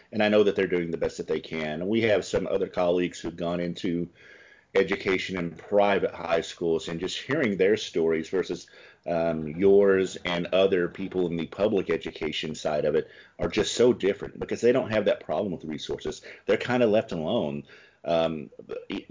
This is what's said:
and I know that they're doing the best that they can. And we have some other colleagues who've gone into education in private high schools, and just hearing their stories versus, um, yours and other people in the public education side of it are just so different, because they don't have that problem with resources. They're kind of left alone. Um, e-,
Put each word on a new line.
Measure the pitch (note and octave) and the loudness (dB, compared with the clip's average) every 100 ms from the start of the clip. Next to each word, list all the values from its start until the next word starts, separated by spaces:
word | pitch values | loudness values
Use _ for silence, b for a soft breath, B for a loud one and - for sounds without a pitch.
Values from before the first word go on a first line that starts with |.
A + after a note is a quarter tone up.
| B | B
and | G#2+ | -2
I | G#2+ | 2
know | G#2+ | 6
that | G2+ F#2+ | 4 4
they're | F#2 | 0
doing | F2 E2+ | 0 -2
the | D#2+ | -4
best | D#2+ - | -6 -6
that | E2 | -4
they | D#2 | -4
can. | - D#2+ D#2 D2+ | -4 -6 -6 -4
And | F#2 | -2
we | A2+ | 0
have | A2+ G2+ | 2 2
some | - G2 F#2 | 0 -4 -2
other | G2 F#2 | -2 -2
colleagues | - F2 F2+ F2+ - | 0 2 2 0 -4
who've | F2 E2 | -10 -6
gone | E2+ F2 | -4 -2
into | F2 F2 G2 E2+ F2 B B B B B B | -4 -4 -4 -4 -4 B B B B B B
education | - F#2 G2 G#2 F#2+ - F#2 | 0 2 0 0 -2 -2 -6
in | E2+ | -6
private | - - G2+ G2+ F#2+ E2+ | -8 0 4 4 4 0
high | - F2 E2+ | -4 -2 0
schools, | E2 - F2 D#2+ F2+ | -2 -4 0 0 -2
and | E2+ | -6
just | F2+ - | -6 -8
hearing | - D3 B2 F#2+ | -4 -2 0 2
their | F#2+ G#2+ | 4 2
stories | - F#2 D#2+ D#2+ D#2+ | 0 0 0 0 -2
versus, | F#2 E2+ E2+ - B B B - | -2 -2 -6 -10 B B B -4
um, | E2+ E2 D#2+ D#2 | -2 0 -2 -6
yours | D#2+ G2 G2 G2+ F#2+ F#2 - | 2 6 8 8 4 2 -2
and | F2+ F2 E2+ | -4 -4 0
other | F#2 F#2+ F#2 F2 | 4 4 4 0
people | - F#2+ F#2 F2 | -4 -4 -2 -2
in | E2+ | -2
the | E2 | -6
public | - G#2 G2+ E2+ | -2 0 2 0
education | E2 E2 - D#2+ D2+ D#2+ | -2 -4 -6 -6 -4 -6
side | D2+ D#2+ D2+ | -6 -2 0
of | D2 | 2
it | D2+ D2+ B B B | 0 -2 B B B
are | F2 | -4
just | G#2 G2+ | 0 -2
so | - B2 | 4 4
different, | A2 F#2 G2 C2+ - | 4 0 -2 -6 -10
because | - G#2 | -8 0
they | A#2 | 2
don't | B2+ G#2 | 2 0
have | A2 | 0
that | G2 - | 0 0
problem | - E2 G2+ | -2 -4 -2
with | D#2+ | -6
resources. | D#2 D2+ - C#2+ - - B B - | -8 -10 -8 -8 -8 -10 B B -2
They're | G#2 | 0
kind | - B2 | 2 2
of | A#2+ | 4
left | G#2+ - | 4 2
alone. | F2 D#2+ A#2 D#2 C#2+ C#2 B B B | -4 -2 -2 -2 -6 -10 B B B
Um, | D2 E2 E2 D#2+ C2 - - - - | -2 0 0 -2 -10 -18 -12 -12 -8
e-, | F#2+ - | -10 -8